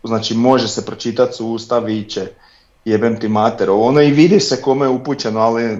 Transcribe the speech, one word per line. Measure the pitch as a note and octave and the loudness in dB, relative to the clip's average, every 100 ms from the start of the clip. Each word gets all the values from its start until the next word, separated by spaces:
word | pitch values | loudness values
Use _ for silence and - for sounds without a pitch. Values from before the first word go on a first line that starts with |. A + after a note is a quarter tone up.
znači | A2+ A2+ A2 A2+ | -4 -4 -2 0
može | B2 B2+ A2+ | 2 2 2
se | - G#2 | -6 -10
pročitat | A#2 A#2+ G#2+ B2 - | -8 -6 0 -2 -2
sustav, | A2+ A2+ A2+ A#2+ | -6 -6 -2 -4
viče, | A2 G#2+ G#2 - F#2 - _ _ _ _ A2+ | -2 -6 -6 -8 -10 -14 _ _ _ _ -2
"Jebem | G#2+ A#2 A2 | 0 0 -2
ti | G#2+ | -2
mater", | G#2+ A2 - F#2+ | 0 0 0 0
ovo | G2+ A#2 | 2 4
ono, | D3 | 4
i | D3 | 4
vidi | C#3+ E3+ C#3+ | 6 4 4
se | - B2+ | 2 -2
kome | C#3 C3+ C#3 | 0 0 0
je | |
upućeno, | B2+ C#3 C#3 A#2 A2 | -2 -4 -6 -4 0
ali | A2+ A#2 A#2 | 0 0 -2